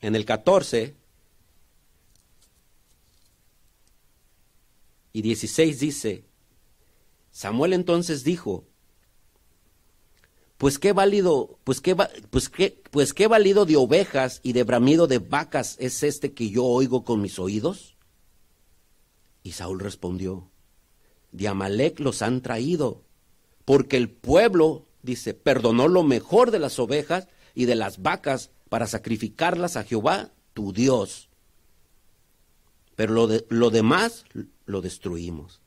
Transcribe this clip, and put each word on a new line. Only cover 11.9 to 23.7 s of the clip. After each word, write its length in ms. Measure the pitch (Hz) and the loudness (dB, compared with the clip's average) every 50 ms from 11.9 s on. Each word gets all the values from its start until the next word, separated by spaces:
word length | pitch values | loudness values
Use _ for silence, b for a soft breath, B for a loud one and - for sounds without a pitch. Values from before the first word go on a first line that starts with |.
| 185 | 0
va-, 160 | 170 202 - - - - - | 0 0 -2 -4 -16 -20 -4
pues 180 | - 131 - - | -4 -4 -4 -4
qué, 340 | - - 190 190 - _ _ - | -2 -2 -2 -2 -2 _ _ -6
pues 220 | - 143 143 - - | 0 0 0 0 2
qué 140 | - 202 | 0 2
válido 380 | 220 226 220 208 190 196 202 208 | 4 6 6 6 6 4 4 4
de 100 | 165 156 | 4 4
ovejas 640 | 147 131 113 135 175 202 - - 139 131 127 - - _ | 4 4 4 4 2 2 0 0 -2 -2 -2 -4 -6 _
y 120 | 131 120 | -2 0
de 100 | 123 123 | 0 0
bramido 420 | 107 123 120 120 131 151 160 170 | 2 2 2 4 4 4 4 4
de 120 | 156 131 120 | 4 2 0
vacas 580 | 90 87 - 143 160 - - 147 120 - - - | -2 -2 -4 -4 -4 -2 -4 -6 -6 -6 -8 -8
es 240 | - 127 123 - - | -8 -8 -6 -4 -4
este 300 | 147 139 - - 139 - | -4 -4 -4 -8 -10 -8
que 180 | - 120 107 | -6 -8 -4
yo 140 | 98 120 120 | -2 0 0
oigo 400 | 131 120 123 135 127 120 127 110 | 2 2 2 2 2 0 -2 -2
con 160 | - 120 107 | -2 -2 -2
mis 180 | 101 95 - - | -2 -4 -6 -6
oídos?" 580 | 90 92 104 107 107 156 196 185 - - _ _ _ _ _ _ _ _ _ _ _ _ _ _ _ _ _ _ _ _ _ _ _ _ _ _ _ _ _ _ _ | -6 -4 -4 -4 -4 -4 -6 -6 -14 -20 _ _ _ _ _ _ _ _ _ _ _ _ _ _ _ _ _ _ _ _ _ _ _ _ _ _ _ _ _ _ _
Y 80 | 95 82 | -18 -14
Saúl 280 | - 90 87 95 92 | -12 -10 -10 -10 -8
respondió, 680 | 98 101 92 - - 90 90 92 92 92 95 92 90 _ _ _ _ _ _ _ _ _ _ _ _ _ _ _ _ _ | -8 -10 -12 -10 -10 -8 -8 -6 -8 -8 -10 -10 -14 _ _ _ _ _ _ _ _ _ _ _ _ _ _ _ _ _
"De 160 | _ 90 98 | _ -8 -6
Amalec 540 | 104 98 95 98 98 101 107 131 165 - - | -4 -4 -4 -4 -2 -2 0 0 -2 -2 -2
los 220 | 151 131 113 - 110 | -6 -4 -4 -2 -4
han 200 | 107 127 127 127 | -2 -2 -4 -4
traído, 640 | 123 120 113 120 147 180 165 151 120 82 - _ _ _ _ _ _ _ _ _ _ _ _ _ | -6 -6 -6 -4 -4 -2 -2 -2 -4 -6 -8 _ _ _ _ _ _ _ _ _ _ _ _ _
porque 320 | - | 2